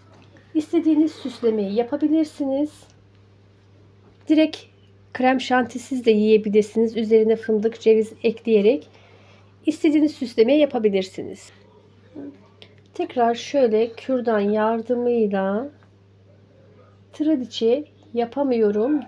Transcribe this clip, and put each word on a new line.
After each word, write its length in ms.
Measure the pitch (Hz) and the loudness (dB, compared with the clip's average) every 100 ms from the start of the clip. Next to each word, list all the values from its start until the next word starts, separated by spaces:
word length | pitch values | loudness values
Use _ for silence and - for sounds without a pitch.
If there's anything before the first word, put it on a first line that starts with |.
| _ - - - _ | _ -20 -20 -20 _
İstediğiniz 580 | 320 - 339 320 302 311 | -4 -2 -2 2 2 0
süslemeyi 640 | - 262 - 233 220 196 | -2 -12 -4 -2 -2 -2
yapabilirsiniz. 960 | 208 240 294 302 320 302 - 277 269 294 - - _ _ _ _ _ _ _ _ _ - _ - _ - | -4 -4 -2 0 0 -2 -4 -4 -2 -4 -8 -20 _ _ _ _ _ _ _ _ _ -20 _ -20 _ 0
Direkt 280 | 311 311 - - _ _ _ _ | 2 2 -2 -20 _ _ _ _
krem 280 | - 254 262 | -2 0 0
şantisiz 640 | - 254 240 240 - 262 233 | 0 0 0 -8 -8 -4 2
de 60 | |
yiyebilirsiniz. 840 | 214 214 214 214 214 208 220 226 233 | 2 4 2 2 0 0 0 -2 -2
Üzerine 380 | 214 220 220 220 | 2 4 4 0
fındık, 440 | 226 214 220 - | -2 -2 -2 -2
ceviz 340 | 220 220 214 - | 2 2 0 -4
ekleyerek 640 | 226 220 233 214 202 294 - - - - - - - - - | -4 -4 0 2 4 0 -4 -20 -20 -20 -20 -20 -20 -10 -6
istediğiniz 460 | 302 320 302 294 | 0 2 4 2
süslemeyi 480 | - 233 - 226 302 | -2 -4 2 4 4
yapabilirsiniz. 920 | 285 247 214 196 190 - 107 196 - - - - _ _ - 302 285 - - - - - _ | 2 2 0 0 -4 -8 -14 -14 -20 -20 -20 -20 _ _ -20 -18 -18 -18 -20 -20 -20 -20 _
Tekrar 420 | - 349 254 233 233 | -10 -6 -2 -2 -2
şöyle 580 | - 285 240 214 233 | -4 0 2 0 -2
kürdan 460 | - - 262 233 214 | -6 -6 -4 0 0
yardımıyla 1300 | 202 214 220 226 226 240 240 240 208 196 190 202 285 - _ _ _ _ _ - _ _ - - - _ _ | 0 0 0 -2 -4 -2 0 0 0 -2 -2 -4 -6 -14 _ _ _ _ _ -20 _ _ -20 -20 -20 _ _
trileçe 680 | - 311 294 233 - 226 269 294 _ - | -6 -2 -2 -4 -2 0 0 -4 _ -10
yapamıyorum 880 | 233 233 277 277 233 208 208 247 302 | -6 -4 -2 0 2 2 0 0 -2